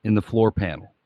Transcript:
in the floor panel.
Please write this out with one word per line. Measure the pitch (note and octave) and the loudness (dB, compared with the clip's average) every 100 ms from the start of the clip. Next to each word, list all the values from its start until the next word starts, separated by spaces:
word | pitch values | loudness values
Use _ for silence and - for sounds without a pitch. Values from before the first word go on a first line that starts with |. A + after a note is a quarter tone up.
in | G#2+ | 0
the | G#2+ | 0
floor | - A2+ A2 | 0 2 2
panel. | - F#2+ C#2+ - _ | 0 -6 -8 -16 _